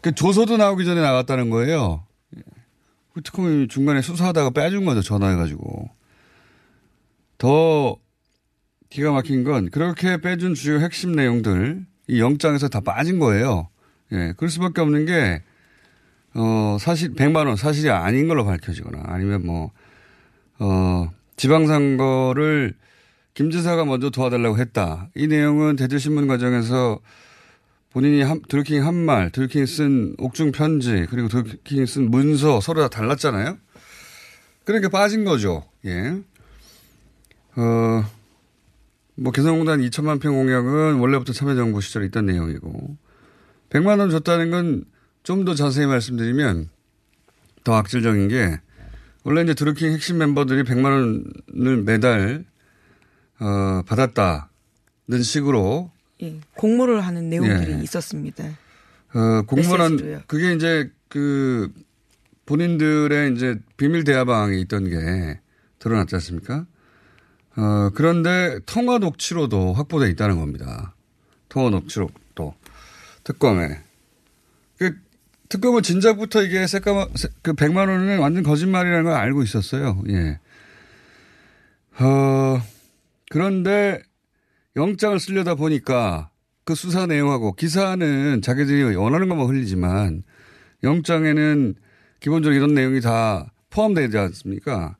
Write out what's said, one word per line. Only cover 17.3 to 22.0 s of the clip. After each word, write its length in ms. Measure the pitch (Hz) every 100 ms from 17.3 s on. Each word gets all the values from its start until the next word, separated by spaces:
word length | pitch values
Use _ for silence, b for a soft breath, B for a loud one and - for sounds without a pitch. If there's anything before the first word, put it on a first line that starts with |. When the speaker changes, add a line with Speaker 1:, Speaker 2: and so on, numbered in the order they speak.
| 160 147
Speaker 1:
원 80 | 107
사실이 340 | 135 147 151
아닌 380 | 98 87 123 160
걸로 160 | 160
밝혀지거나 580 | 104 87 - 78 78 76 80
아니면 380 | 87 98 101
뭐, 280 | 87 85 80 _ b b b b b b b _
어, 500 | 101 95 92 90 85 - _ -
지방선거를 1400 | 131 156 156 156 143 135